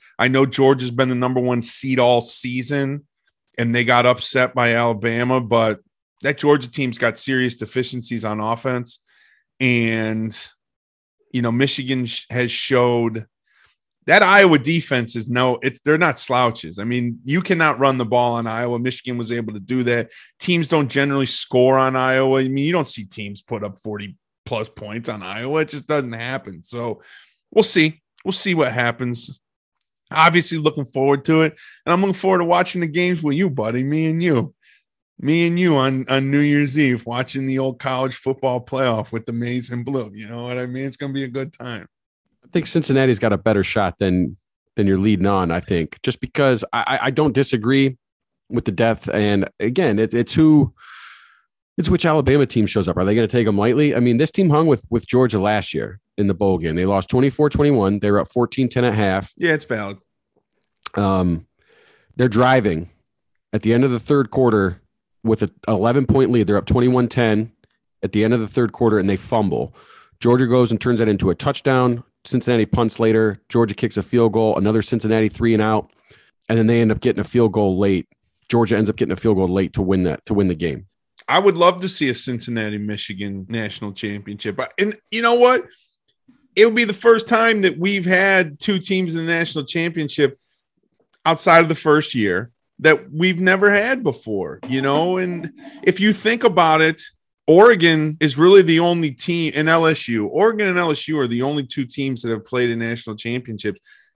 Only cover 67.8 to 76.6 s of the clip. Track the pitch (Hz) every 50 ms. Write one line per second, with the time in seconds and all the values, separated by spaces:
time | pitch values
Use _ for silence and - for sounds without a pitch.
67.8 | _ _ _ _ - 98 - 107 107 110 120 120 110 101 - 131 120 107 - -
68.8 | 120 113 107 104 92 98 98 90 - - 123 113 107 95 76 57 - - - _
69.8 | - _ - - - _ _ _ - 117 120 127 135 117 120 127 123 107 117 107
70.8 | - 127 120 110 113 107 104 95 - 95 85 - - 143 139 - - 139 131 127
71.8 | 123 123 120 120 - _ _ _ - - - 127 - 123 123 117 107 - - 123
72.8 | 120 113 - - 113 110 110 113 110 107 98 - _ - - 117 117 104 101 -
73.8 | - 110 - 107 95 - - 120 117 113 101 113 113 110 - - 98 104 110 113
74.8 | 104 - - 113 107 110 110 110 110 104 - - 117 117 113 107 107 107 110 107
75.8 | - - _ _ _ _ _ _ _ _ _ _ _ - 110 113